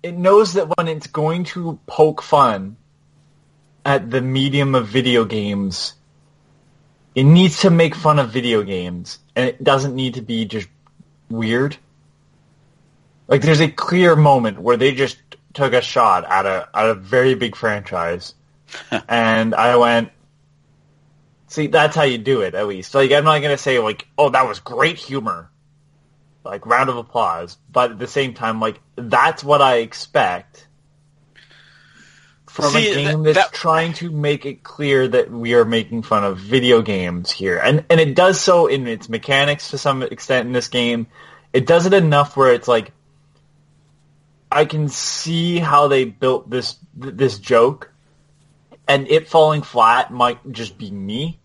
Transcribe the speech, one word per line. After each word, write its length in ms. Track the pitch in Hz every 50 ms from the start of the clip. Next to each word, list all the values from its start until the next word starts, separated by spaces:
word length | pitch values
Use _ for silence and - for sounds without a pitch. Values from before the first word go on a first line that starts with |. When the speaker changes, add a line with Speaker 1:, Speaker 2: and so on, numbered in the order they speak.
| -
Speaker 1:
it 120 | 175 170
knows 360 | 175 175 185 202 208 220 185 170
that 240 | 196 170 156 170
when 100 | - 170
it's 200 | 160 160 151 -
going 380 | - - 156 151 156 165 175 180
to 340 | - - 180 170 165 151 - _
poke 340 | - - - 156 156 151 -
fun 560 | - - 156 147 135 120 107 98 95 98 110 _ _ _ _ _ _ _ _ _ _ _ _ _ _ _ _ _ _ _ _ _ _
at 260 | 143 139 135 - 117
the 120 | 123 131
medium 540 | 123 131 131 135 135 139 135 143 139 139 135
of 120 | 127 117
video 380 | 101 104 131 120 127 120 117 113
games, 720 | 101 110 107 101 101 101 101 98 98 90 - - - - _ _ _ _ _ _ _ _ _ _ _ _ _ _ _ _ _ _ _ _ _ _ _ _
it 80 | 127 135
needs 380 | 143 165 175 190 180 151 -
to 80 | - 196
make 260 | 170 170 165 156 -
fun 240 | - - 156 151 147
of 100 | 135 113
video 340 | 110 131 120 120 113 107 101
games, 560 | 95 98 90 90 90 87 87 85 - - _ _ _ _
and 140 | 120 127 127
it 140 | - _ -
doesn't 320 | - 139 135 135 143 123
need 180 | 131 131 127 117
to 80 | 127
be 240 | 110 110 117 113 110
just 220 | 98 107 110 92 _ _ _ _ _ _ _ - _ _ _ _ _
weird. 460 | 113 113 113 110 117 123 135 147 147 - _ _ _ _ _ _ _ _ _ _ _ _ _ _ _ _ _ _ _ _ _ _ _ _ _ _ _ _ _
Like, 140 | - 135 143
there's 200 | - 156 156 147
a 80 | 165 151
clear 460 | - - - - 175 180 180 175 160
moment 440 | 151 151 147 139 131 117 107 98 92
where 180 | 87 117 120
they 160 | 113 127 139 135
just 240 | 127 139 123 - _ _ _ - _ _ _ _
took 200 | - 139 131 120
a 80 | 123
shot 440 | 117 - - 131 117 107 95 90 87 -
at 160 | 90 95 98
a, 240 | 98 95 92 - - -
at 160 | 104 110 113
a 40 | 110
very 420 | 98 95 95 120 127 127 131 131
big 200 | 127 120 113 95
franchise, 800 | - - 110 104 104 92 - 95 87 85 85 87 90 - - _ _ _ _ _ _ _ _
Speaker 2:
<laughs> 380 | - - - - - - - -
Speaker 1:
and 460 | 113 117 113 113 113 113 113 113 110
I 200 | - 117 120 123
went, 320 | 120 120 117 117 117 113 - _ _ _ _ _ _ _ _ _ _ _ _ _ _ _ _ _ _ _ _ _ _ _ _ _ _ _
"See, 200 | _ - 156 151
that's 280 | - - 156 147 151 -
how 80 | 160 151
you 140 | 139 123 117
do 220 | 107 131 131 117
it, 120 | 101 92 82
at 120 | 92 104
least." 260 | 104 101 92 92 - -
Like, 160 | 139 135 131
I'm 120 | 143 147 143
not 160 | 156 156 151
gonna 160 | 139 151 143
say, 220 | 131 - 139 131 123
like, 280 | 110 110 107 - - _ _
"Oh, 120 | - 151 180
that 180 | 131 135 131
was 120 | 120 101 -
great 380 | _ - 123 120 139 165 165
humor," 520 | - - - 135 139 110 107 90 82 82 _ _ _ _ _ _ _ _ _ _ _ _ _ _ _ _ _ _ _ _
like, 220 | - 101 98 -
round 240 | 110 117 123 131 131
of 80 | 123
applause, 600 | 120 117 _ - 120 110 92 85 82 87 85 - _ _ _
but 200 | - 127 123 120
at 80 | 113 98
the 80 | 123
same 260 | 120 - 143 135 127 113
time, 260 | - 120 113 110 110
like, 200 | 110 110 107 - _ _ _
that's 480 | - 123 113 98 123 131 - - - 147
what 180 | 143 147 143
I 160 | 139 131 123
expect 920 | 120 117 113 - - - _ - 151 117 92 90 92 95 _ _ - _ _ _ _ _ _ _ _ _ _ _ _ _ _ _ _ _ _ _ _ _ _ _ _ _ _ _ _ _ _ _ _ _ _ _ _ _
from 240 | _ - - 143 -
Speaker 2:
See, 180 | - 233 220 208
Speaker 1:
a 60 | 190
game 280 | 143 143 147 151 156 156
Speaker 2:
th-, 120 | 156 156
Speaker 1:
that's 160 | 185 190 -
Speaker 2:
that 20 | -
Speaker 1:
trying 380 | - - 165 160 160 165 170 156
to 160 | - 170 175
make 360 | 156 147 147 147 147 139 -
it 160 | 143 - _ _
clear 440 | - - - 147 143 139 131 131
that 220 | 123 113 127 120 -
we 240 | 120 117 117 117 120
are 120 | 120 113
making 360 | 110 117 113 107 - 117 117
fun 220 | 110 - 110 104 101
of 160 | 98 95 92
video 420 | 95 101 123 131 123 123 120 113
games 480 | 110 107 101 95 90 87 87 87 87 -
here. 300 | - - 95 95 87 85
And, 260 | - 113 143 151 - _
and 80 | 170 160
it 160 | 160 147 127
does 260 | 170 180 190 185 -
so 240 | - 190 180 175 165
in 220 | - 135 139 127
its 200 | 120 113 104 -
mechanics 600 | 110 113 110 - - 139 139 143 143 147 143 - -
to 80 | -
some 240 | 135 - 143 135 131
extent 460 | 127 117 - - - - 135 127 113
in 40 | 120
this 160 | 127 123 120
game. 380 | - - 123 120 120 117 117 113 - _ - - - - - _ _ -
It 140 | - 127
does 180 | - 170 170 170
it 80 | 185 196
enough 420 | 196 175 156 147 143 143 147 -
where 160 | 135 135 131 123
it's 140 | 120 -
like, 240 | - 120 113 101 - _ _ _ _ _ _ _ _ _ _ _ _ _ _ _ _ _ _ _ _ _ _ _ _ _ _ _ _ _ _ _ _
I 140 | - 147 156
can 240 | 151 156 156 151 143
see 680 | - - - - - - - 160 170 165 170 175 175 175
how 300 | 165 151 147 147 147 139
they 160 | 139 135 131
built 440 | 113 104 _ - 131 127 - - -
this, 260 | 120 127 117 - - _ - _ _ -
th-, 140 | 127 135 -
this 240 | 92 139 127 104
joke, 540 | 101 - - 123 113 117 131 151 - - _ _ _ _ _ _ _ _ _ _ _ _ _ _ _ _ _ _ _ _ -
and 180 | 139 139 135
it 220 | 135 151 160 160 -
falling 320 | - 165 156 156 151 147
flat 500 | - - - 120 113 113 117 123 - -
might 400 | 120 123 120 123 117 - _ 135
just 260 | 120 107 117 - -
be 140 | _ 113 98
me. 480 | 101 101 95 98 107 123 151 170 165 _